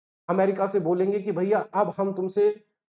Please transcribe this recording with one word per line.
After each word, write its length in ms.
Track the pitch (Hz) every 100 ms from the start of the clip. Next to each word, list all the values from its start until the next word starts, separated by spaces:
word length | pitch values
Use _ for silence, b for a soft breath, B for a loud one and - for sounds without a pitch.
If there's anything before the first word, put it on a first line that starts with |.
| _ _ -
अमेरिका 380 | 185 196 196 196
से 120 | 202
बोलेंगे 400 | 160 180 190 208
कि, 120 | 196
"भैया 280 | 170 190 208 -
अब 200 | 190 208 -
हम 160 | 196
तुमसे 360 | 190 185 202 208 214 _ _ _